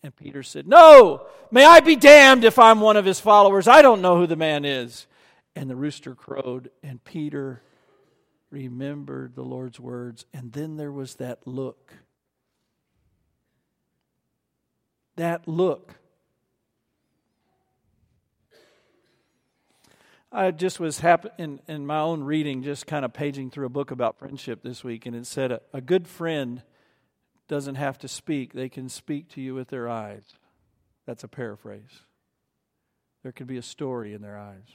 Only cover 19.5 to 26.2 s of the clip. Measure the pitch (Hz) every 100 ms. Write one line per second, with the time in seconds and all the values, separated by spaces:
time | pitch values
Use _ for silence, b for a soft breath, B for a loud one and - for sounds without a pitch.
19.5 | _ _ _ _ _ _ _ _ 240 190
20.5 | 156 185 - 165 143 165 170 208 - 160
21.5 | 139 - 156 143 156 156 165 139 156 147
22.5 | 131 135 143 - 151 127 - 147 139 131
23.5 | 143 131 135 139 127 117 - 135 135 -
24.5 | 113 - 123 127 113 123 120 120 - 131
25.5 | 117 _ 139 127 185 175 -